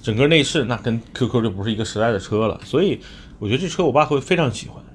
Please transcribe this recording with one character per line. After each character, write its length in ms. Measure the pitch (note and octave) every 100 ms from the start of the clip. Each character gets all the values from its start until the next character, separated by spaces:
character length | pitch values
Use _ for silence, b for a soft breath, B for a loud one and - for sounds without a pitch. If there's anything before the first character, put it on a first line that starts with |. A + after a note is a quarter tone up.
整 120 | - G#2+
个 120 | D3
内 160 | D#3+
饰 220 | C3+ E3 A2+
那 100 | A#2
跟 240 | A#2+ A2+ -
Q 140 | - A#2
Q 140 | B2
就 80 | A2
不 140 | F#2+
是 80 | G#2
一 40 | G#2+
个 80 |
时 160 | G#2 G#2
代 120 | A2+
的 80 | G2+
车 280 | - G#2+ A2
了， 120 | -
所 200 | - C3+
以 160 | F#3+ A#2+ B B B B
我 80 | G#2
觉 80 | C3
得 40 |
这 80 | F3+
车 160 | -
我 80 | D#3+
爸 140 | C3+ D3+
会 160 | C#3+
非 140 | - -
常 160 | C#3
喜 140 | - -
欢。 160 | - -